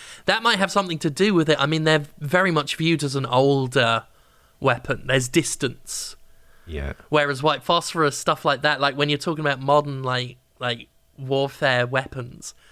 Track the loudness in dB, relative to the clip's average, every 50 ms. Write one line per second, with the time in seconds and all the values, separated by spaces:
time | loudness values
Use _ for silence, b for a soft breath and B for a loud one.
0 | B B B B B 0 0 2 2 2 2 2 0 0 0 -2 0 -2 -4 -2
1 | -4 -4 0 2 2 4 4 2 4 4 2 2 2 0 0 2 2 4 2 2
2 | 0 -4 -14 -10 -4 0 2 2 2 4 2 0 0 -2 -4 0 2 2 2 2
3 | 0 -2 -2 -4 -2 2 4 4 6 6 4 2 0 0 2 2 2 4 2 0
4 | -2 b b b b b b b b b b b 0 0 0 0 -2 -6 -6 -6
5 | -2 0 0 0 0 2 0 0 0 0 -4 -4 -4 -6 -6 -8 -14 -12 -10 -10
6 | -10 -12 -14 -20 -20 b b b b b b b b -12 -10 -8 -8 -8 -10 -10
7 | -6 0 0 2 2 2 -2 0 0 0 -2 -2 0 0 0 0 0 -2 -2 0
8 | 0 0 0 -2 -2 -2 -2 0 0 0 0 2 0 0 0 2 0 -2 0 0
9 | 0 0 0 -2 -2 -4 -4 -2 -2 -2 -2 -2 2 4 4 4 2 0 -6 -6
10 | -4 -4 -4 -4 -4 -6 -12 _ _ _ _ -6 -6 -4 -4 -6 -10 _ _ _
11 | _ _ _ -12 -6 -2 0 0 0 -2 -2 0 0 2 2 2 0 0 -2 -4
12 | -4 -4 -10 -12 -12 -12 -14 -16 -18 -18 -20 B B B